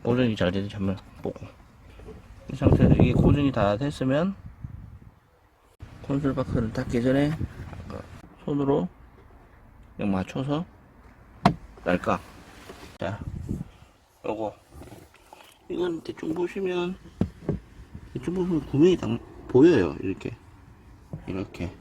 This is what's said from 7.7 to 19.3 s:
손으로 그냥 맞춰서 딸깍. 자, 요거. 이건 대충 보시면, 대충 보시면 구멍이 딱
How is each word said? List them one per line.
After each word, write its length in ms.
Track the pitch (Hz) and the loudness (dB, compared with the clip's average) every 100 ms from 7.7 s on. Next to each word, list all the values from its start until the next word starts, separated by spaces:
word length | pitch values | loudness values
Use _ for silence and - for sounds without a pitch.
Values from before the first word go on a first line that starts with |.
| - - - - - - - - | -14 -14 -14 -14 -18 -20 -14 -6
손으로 420 | 143 139 147 180 - - - - - - - - - - - | -2 2 0 0 -10 -20 -20 -20 -20 -20 -20 -20 -20 -20 -6
그냥 160 | 101 | -2
맞춰서 500 | 95 92 - 135 147 180 - - - - - - - - - - - | -2 -2 -6 -4 -4 -6 -14 -20 -20 -20 -20 -20 0 0 0 -10 -8
딸깍. 380 | - 90 - 90 - - - - - - - - | -2 -2 0 -2 -4 -20 -20 -20 -20 -20 -20 -8
자, 200 | - 104 - - - - - - - _ _ _ - | -8 -6 -10 -10 -8 -8 -10 -16 -20 _ _ _ -8
요거. 300 | 107 107 - _ 76 - - - _ _ - - _ _ | -6 -6 -8 _ -20 -20 -20 -20 _ _ -20 -20 _ _
이건 320 | 165 180 165 | -4 -4 -4
대충 320 | - 160 165 | -10 -10 -8
보시면, 600 | 165 175 - 190 180 175 190 - - - - - - - - - - - | -4 -4 -4 -4 -2 -4 -6 -14 -6 -6 -4 -6 -6 -8 -20 -20 -18 -12
대충 220 | 131 127 180 | -10 -6 -2
보시면 300 | 180 165 - | 0 0 0
구멍이 280 | 135 170 180 | 4 6 4
딱 240 | 110 117 - | 0 -4 -6